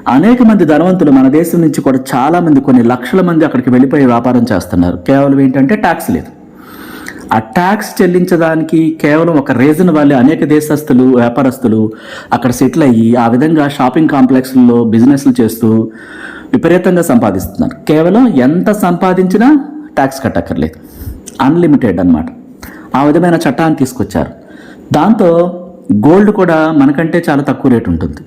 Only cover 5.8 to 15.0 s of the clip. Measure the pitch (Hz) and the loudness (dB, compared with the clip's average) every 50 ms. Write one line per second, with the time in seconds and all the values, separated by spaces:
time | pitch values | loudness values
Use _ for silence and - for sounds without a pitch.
5.8 | - 175 165 - - - - 76 - - - - - - - - - - - - | -2 -2 -4 -4 -4 -6 -6 -6 -6 -10 -20 -20 -20 -20 -20 -20 -20 -20 -20 -20
6.8 | - - - - - - - - - - - 113 113 - - 180 175 185 208 208 | -20 -20 -20 -18 -18 -18 -18 -16 -10 -6 -6 -6 -6 -4 -4 -2 0 0 -2 -2
7.8 | 208 - - - 196 180 180 180 180 180 185 160 165 160 160 160 156 160 - 160 | -6 -8 -2 0 0 0 2 0 0 0 0 0 0 0 -2 -2 -4 -2 0 0
8.8 | 160 156 160 - - 147 147 160 170 170 165 143 135 - 131 117 127 147 151 156 | 0 0 -2 -2 -2 0 2 2 2 2 0 -2 -2 -2 0 0 2 2 2 2
9.8 | 180 180 156 151 147 143 147 127 120 143 160 - - 143 151 151 147 151 151 139 | 2 2 2 2 2 2 2 4 2 2 2 0 0 0 0 0 0 -2 -4 -4
10.8 | - - 131 123 127 131 127 120 120 120 120 143 135 131 123 - - 113 110 110 | -2 0 2 2 4 4 4 4 2 2 0 0 -2 -2 -2 -2 -2 -2 0 0
11.8 | 110 107 - - - - - - - - - 120 - 123 123 - 135 127 - 170 | 0 -2 -4 -10 -18 -20 -18 -16 -8 -6 -6 -4 -2 -2 -2 0 0 0 0 0
12.8 | 156 131 120 113 113 113 120 123 117 113 117 123 147 160 165 156 143 143 143 - | 2 2 2 2 2 2 2 2 2 0 0 0 0 0 0 0 0 -2 -2 -2
13.8 | 131 131 - 165 156 151 151 139 127 123 131 127 127 - - 131 123 120 120 120 | -2 -2 0 0 0 0 2 2 2 4 2 0 0 0 2 2 4 4 4 2
14.8 | 120 113 107 113 | 0 0 2 2